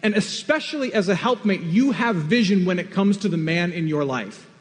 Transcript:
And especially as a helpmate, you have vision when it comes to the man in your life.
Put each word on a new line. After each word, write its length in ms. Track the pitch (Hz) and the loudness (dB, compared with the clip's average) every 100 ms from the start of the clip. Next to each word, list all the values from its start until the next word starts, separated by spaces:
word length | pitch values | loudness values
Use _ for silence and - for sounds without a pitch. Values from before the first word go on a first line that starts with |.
And 140 | 214 208 | 2 0
especially 760 | - - - 311 - 311 262 | -2 -6 -2 -2 -2 -6 -2
as 160 | 226 185 | 0 0
a 60 | |
helpmate, 460 | 180 - 254 208 185 | 0 0 0 0 -2
you 320 | 165 180 277 | 0 2 2
have 240 | 202 233 190 | 2 0 0
vision 480 | 151 240 196 196 | 2 2 4 4
when 160 | 180 180 | 2 0
it 100 | 175 | -2
comes 260 | 190 202 202 | 0 2 2
to 100 | 208 | 0
the 80 | 165 | -2
man 340 | 160 170 175 | 0 0 -2
in 160 | 170 160 | -2 -2
your 180 | 147 | -2
life. 460 | 143 127 101 - - - | -2 -4 -6 -12 -20 -20